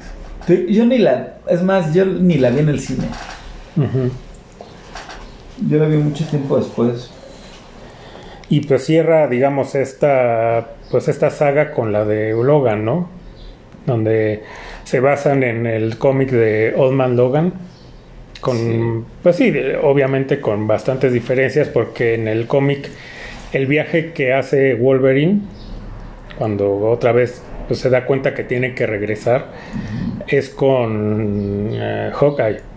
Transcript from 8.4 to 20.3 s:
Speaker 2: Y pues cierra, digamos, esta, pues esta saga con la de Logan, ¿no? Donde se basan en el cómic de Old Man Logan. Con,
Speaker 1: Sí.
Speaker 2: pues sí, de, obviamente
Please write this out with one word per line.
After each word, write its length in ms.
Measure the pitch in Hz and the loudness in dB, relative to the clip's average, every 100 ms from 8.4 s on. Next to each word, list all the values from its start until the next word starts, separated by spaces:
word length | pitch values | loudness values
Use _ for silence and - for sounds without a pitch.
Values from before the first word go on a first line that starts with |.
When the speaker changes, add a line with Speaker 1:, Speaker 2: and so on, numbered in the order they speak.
| - | -2
Speaker 2:
Y 120 | 147 | 0
pues 240 | 147 131 - | 2 0 2
cierra, 420 | 160 160 160 139 | 2 4 4 4
digamos, 460 | 123 139 139 131 139 | 2 2 0 -2 -2
esta, 920 | 123 - 151 131 120 113 117 117 - - - | -4 0 2 4 2 2 0 0 -4 -12 -4
pues 160 | 123 151 | -2 0
esta 220 | 139 151 | 0 -2
saga 420 | - 147 143 147 | 0 2 2 0
con 200 | - 110 | -2 0
la 120 | 104 107 | 0 0
de 260 | 107 110 | 0 0
Logan, 520 | 113 131 151 123 104 110 | 0 2 4 4 0 0
¿no? 220 | 165 175 - - - - - - - - | -2 -4 -10 -20 -20 -20 -20 -20 -8 -2
Donde 580 | 117 110 110 107 107 - - - - | 0 2 2 0 -2 -8 -18 -16 -16
se 160 | - 113 | -4 2
basan 440 | 135 143 147 139 | 2 2 2 2
en 220 | 127 113 117 | 0 0 -2
el 320 | 113 113 113 | 0 -2 0
cómic 320 | 143 135 127 | 0 2 2
de 420 | 120 110 107 113 - | 2 2 2 2 2
Old 180 | 131 | 2
Man 220 | 135 127 120 | 2 2 2
Logan. 380 | 123 147 175 - - - - - - - - - 131 | 4 2 0 -2 -10 -20 -20 -20 -20 -20 -20 -8 -4
Con, 120 | 117 | -2
Speaker 1:
Sí. 540 | 117 117 117 113 117 - | 0 0 -2 -4 -8 0
Speaker 2:
pues 120 | 175 175 | 2 4
sí, 120 | 233 | 4
de, 260 | 147 131 - | 2 -2 0
obviamente 640 | 147 139 135 135 135 | 2 4 4 2 0